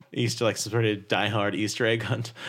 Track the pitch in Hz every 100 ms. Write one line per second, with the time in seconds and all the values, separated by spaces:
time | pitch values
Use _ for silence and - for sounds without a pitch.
0 | - - 117 - 113 - 110 113 113 104
1 | - 101 104 107 101 98 104 - 113 117
2 | 113 120 117 -